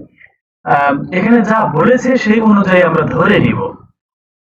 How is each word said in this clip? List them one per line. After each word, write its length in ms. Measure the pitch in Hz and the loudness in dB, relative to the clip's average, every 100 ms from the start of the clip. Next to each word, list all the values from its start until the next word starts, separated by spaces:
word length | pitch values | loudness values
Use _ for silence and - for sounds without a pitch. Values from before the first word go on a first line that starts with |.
| - _ _ _ _ _ | -18 _ _ _ _ _
আহ, 500 | - 143 143 143 - | -4 -2 0 -2 -4
এখানে 280 | 185 214 233 | -4 2 2
যা 240 | 196 - 147 | 2 -2 -2
বলেছে 520 | 151 180 254 254 254 | 0 0 0 0 -2
সেই 240 | 214 226 | 0 0
অনুযায়ী 400 | 220 202 185 180 | 2 2 2 2
আমরা 240 | 170 160 131 | 2 0 -2
ধরে 340 | 120 190 190 | 0 0 2
নিব। 360 | 120 - 95 - _ _ _ _ _ _ _ | 0 -2 -8 -12 _ _ _ _ _ _ _